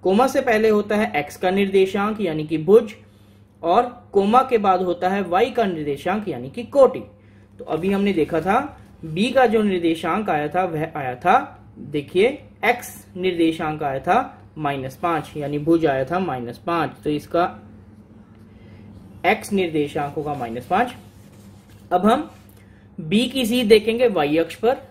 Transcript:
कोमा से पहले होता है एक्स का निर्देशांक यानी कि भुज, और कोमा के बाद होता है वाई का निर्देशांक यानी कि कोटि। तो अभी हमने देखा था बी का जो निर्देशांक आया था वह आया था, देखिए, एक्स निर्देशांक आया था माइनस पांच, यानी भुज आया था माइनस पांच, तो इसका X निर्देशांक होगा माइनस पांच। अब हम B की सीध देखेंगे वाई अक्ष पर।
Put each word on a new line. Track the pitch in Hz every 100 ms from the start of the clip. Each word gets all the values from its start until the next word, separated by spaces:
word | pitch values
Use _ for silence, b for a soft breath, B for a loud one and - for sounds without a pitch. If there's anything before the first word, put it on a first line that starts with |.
कोमा | 180 196 262
से | 277
पहले | 262 214 220
होता | 208 202 208
है | 214 147
एक्स | 147 -
का | 185
निर्देशांक | 190 196 190 190 202 202 214
यानी | 185 156 156
कि | 160
भुज, | 160 214 214 - b b b b - -
और | 165 196 247 - -
कोमा | 196 202 247
के | 262 233
बाद | 202 180
होता | 185 175 185
है | 196
वाई | 180 175 247
का | 233 208
निर्देशांक | 165 147 139 180 214 202
यानी | 127 127
कि | 233 233
कोटि। | 277 247 131 101 - b b b -
तो | -
अभी | 156 185
हमने | 196 202
देखा | 170 147 165
था | 165 226 294 B B - 160
बी | 156 240
का | 262 247
जो | 220
निर्देशांक | 208 185 170 160 170 185 196
आया | 151 151
था | 175 185
वह | 156 147 139
आया | 127 127
था, | 175 240 302 - - -
देखिए, | 147 147 143 180 226 302 - - 202
एक्स | 240 - - - 180
निर्देशांक | 185 170 165 160 160 151
आया | 147 135
था | 175 214 269 - - -
माइनस | 147 139 131 -
पांच, | 175 160 - 151
यानी | 143 147
भुज | 147 165 156
आया | 135 135
था | 175
माइनस | 180 127 120 117
पांच, | - 170 139 -
तो | 151
इसका | 147 - 170 185 - - - - - - - - - B B B B B - - - 170
X | 214 -
निर्देशांक | 196 175 156 143 156 143 151
होगा | 147
माइनस | 139 117 117 -
पांच। | 185 247 - - - - - - - - - -
अब | 180 202
हम | 262 311 - - - b b b -
B | 156 208 254
की | 269 220
सीध | 247 214
देखेंगे | 220 220 233 247
वाई | 185 143 156
अक्ष | 165 -
पर। | 220 262 -